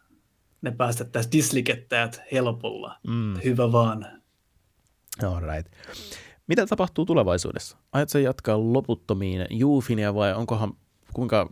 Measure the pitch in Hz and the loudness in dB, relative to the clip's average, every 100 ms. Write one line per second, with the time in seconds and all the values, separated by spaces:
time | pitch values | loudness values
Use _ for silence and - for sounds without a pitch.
0 | _ _ _ _ _ _ 135 120 120 120 | _ _ _ _ _ _ -8 -2 -2 -2
1 | 120 120 117 156 - 135 123 120 - 120 | -4 -4 2 2 2 0 0 -2 -2 -2
2 | 117 - - 131 123 117 107 107 107 - | -2 -6 -4 0 0 -2 -6 -8 -12 -12
3 | 117 117 107 92 131 123 120 117 113 110 | -4 -2 -2 -2 0 2 4 4 4 0
4 | 104 - _ _ _ _ _ _ _ _ | -8 -18 _ _ _ _ _ _ _ _
5 | _ - 95 87 78 78 82 - - - | _ -6 -4 -4 -4 -6 -8 -14 -20 -18
6 | - - - - - 175 202 208 180 - | -16 -18 -20 -16 0 2 2 0 -2 -2
7 | 165 160 95 87 - - - - _ 139 | 2 4 4 2 -2 -8 -12 -18 _ -2
8 | 147 143 131 - - 107 113 131 127 110 | 2 2 2 0 0 2 4 2 2 -4
9 | - 98 95 92 90 113 139 139 120 110 | -2 -2 0 -2 -4 2 4 4 2 0
10 | 104 104 101 98 117 110 104 - _ _ | 0 2 0 0 -2 -2 -2 -6 _ _
11 | _ - 123 110 87 | _ -6 0 2 0